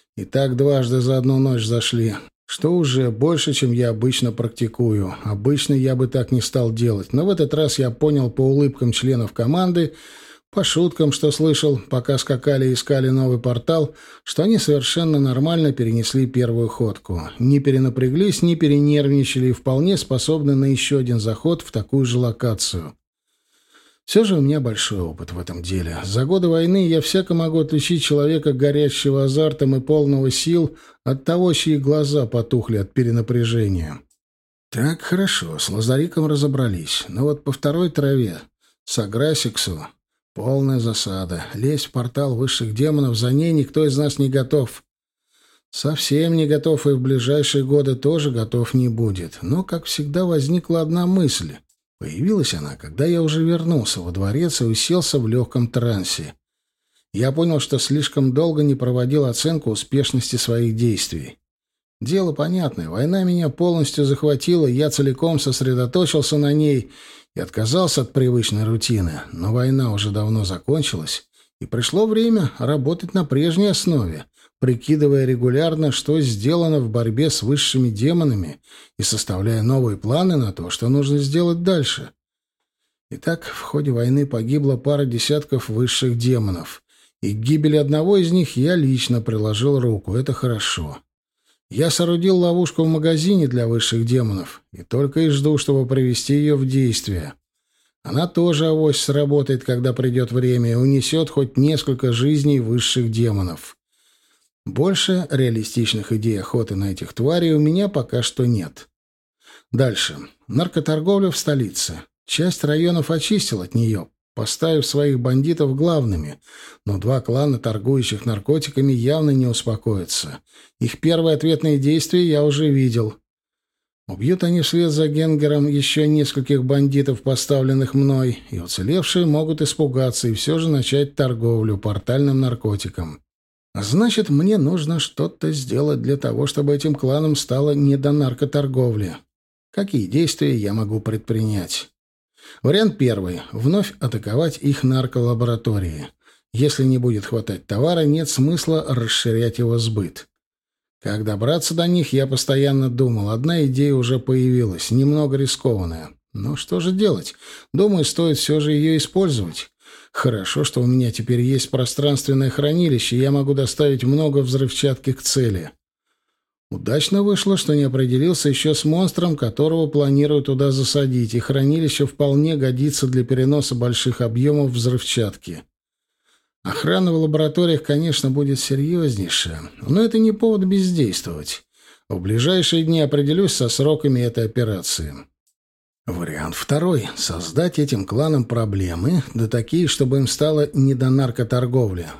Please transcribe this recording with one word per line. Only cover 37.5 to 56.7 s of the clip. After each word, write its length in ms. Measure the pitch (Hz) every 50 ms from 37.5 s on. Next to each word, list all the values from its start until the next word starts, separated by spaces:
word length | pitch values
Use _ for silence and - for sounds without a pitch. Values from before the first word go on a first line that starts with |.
| 135
второй 380 | - - 147 143 170 185 170
траве, 480 | 147 - 143 139 139 135 123 101 85 78 - - _ _ _ _ _ _ _
с 140 | - - -
Аграсиксу, 880 | 110 98 101 117 139 156 160 143 - 117 - - - - 87 78 76 - - _ _ _ _ _ _ _ _ -
полная 400 | 104 117 135 139 139 135 135 127
засада. 640 | 113 117 110 - - 104 95 95 95 85 87 85 78 - -
Лезть 320 | 101 113 135 151 143 -
в 40 | -
портал 460 | - 127 120 120 - - 143 139 127
высших 360 | 113 131 127 - - 123 110 107
демонов, 440 | 107 135 156 156 147 143 127 117
за 160 | 107 117 123 131
ней 200 | 143 160 170 165
никто 320 | 151 139 139 - 151 156
из 140 | 147 131 135
нас 220 | 151 147 135 -
не 80 | 139 135
готов. 560 | 131 135 127 123 - 147 127 110 - - - _ _ _ _ _ _ _ _ _ _ _ _ _ _ _ _ _
Совсем 640 | - - - 147 156 143 - - 139 147 160 165 165
не 100 | 160 156
готов 400 | 147 151 147 143 165 160 139 -
и 40 | 147
в 100 | 143 127
ближайшие 640 | 127 131 135 131 117 123 143 151 143 139 - 143 135
годы 320 | 131 139 147 139 135 131
тоже 340 | 120 - 143 160 165 147 147
готов 420 | 127 117 113 110 - 120 120 - -
не 160 | 131 127 123
будет. 500 | 113 110 117 110 98 95 85 82 - - -
Но, 220 | 87 127 175 190
как 220 | - - 165 156
всегда, 380 | - - - 147 143 143 175 185
возникла 580 | 180 170 156 131 139 170 180 165 - 170 165 160
одна 260 | 156 165 175 180 180
мысль. 480 | 185 190 175 139 - - 87 78 69 - - _ _ _ _ _ _ _
Появилась 560 | - 76 78 87 131 190 220 202 147 - -
она, 220 | 80 73 73 69
когда 280 | - - 73 78 - 135
я 160 | 165 175 170
уже 220 | 165 156 151 160 160
вернулся 580 | 165 170 170 160 170 170 143 107 - - 101
во 120 | 87 87 85
дворец 480 | 95 98 98 107 139 170 175 - -
и 40 | 123
уселся 540 | 117 110 110 - - 165 180 165 - - 143
в 80 | 120
легком 400 | 107 113 127 123 - - 127 120
трансе. 680 | 117 - 123 120 120 113 98 92 - - - 80 71 - _ _ _ _ _ _ _